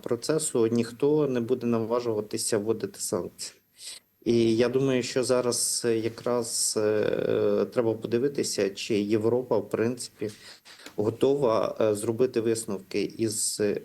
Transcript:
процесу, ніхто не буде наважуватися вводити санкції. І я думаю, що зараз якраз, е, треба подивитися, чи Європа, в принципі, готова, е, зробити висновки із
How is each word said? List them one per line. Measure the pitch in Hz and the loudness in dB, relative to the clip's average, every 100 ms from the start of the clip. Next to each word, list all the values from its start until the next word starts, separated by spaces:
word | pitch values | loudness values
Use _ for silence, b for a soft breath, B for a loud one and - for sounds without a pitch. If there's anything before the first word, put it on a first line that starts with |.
процесу, | - 117 - 156 - 127 113 | -4 -4 0 0 0 2 2
ніхто | 117 117 120 143 151 143 | 2 0 0 2 2 2
не | 127 | 0
буде | 113 127 117 | 0 0 0
наважуватися | 117 110 120 120 107 104 113 - 113 | 0 2 0 0 -2 -4 -4 0 0
вводити | 104 107 101 - | 0 -2 -2 -6
санкції. | - 95 92 - - - _ B B B - _ - | -4 -2 -4 -8 -14 -14 _ B B B -20 _ 0
І | 117 113 113 | 4 4 4
я | 120 | 2
думаю, | 127 135 127 | 2 2 0
що | 120 135 | 0 -2
зараз | 120 127 120 120 - - 120 | 2 2 2 0 -2 -2 0
якраз, | 113 110 113 123 120 113 - - - | 0 -2 -4 -2 -2 -2 -2 -2 2
е, | 107 107 - - - 110 104 101 101 | 2 2 2 0 0 2 2 2 2
треба | 123 113 | 0 0
подивитися, | 107 107 117 143 143 110 - 98 | -2 -2 0 0 -2 -4 0 -2
чи | 98 - 107 | -2 -2 0
Європа, | 104 110 113 120 127 113 | 2 2 2 0 2 -2
в | - | 0
принципі, | 104 113 123 - - 107 - B B B B B - | -2 -2 -2 -10 -8 -10 -10 B B B B B -2
готова, | 107 113 131 143 127 107 - - | -2 2 2 2 2 2 0 0
е, | 110 104 | 0 0
зробити | 113 113 127 120 | -2 0 0 2
висновки | 113 113 - 95 - 104 | 0 -2 -2 -8 -4 -4
із | 92 - 113 110 - - 107 - | -4 -2 -2 -2 -4 0 0 -2